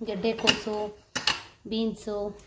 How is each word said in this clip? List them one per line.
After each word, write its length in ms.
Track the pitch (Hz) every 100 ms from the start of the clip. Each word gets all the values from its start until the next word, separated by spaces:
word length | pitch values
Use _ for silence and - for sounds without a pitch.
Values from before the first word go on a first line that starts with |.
ಗೆಡ್ಡೆಕೋಸು, 920 | 220 196 226 226 226 - 220 208 214 - - - - - - - -
ಬೀನ್ಸು, 720 | 220 226 208 - 208 208 208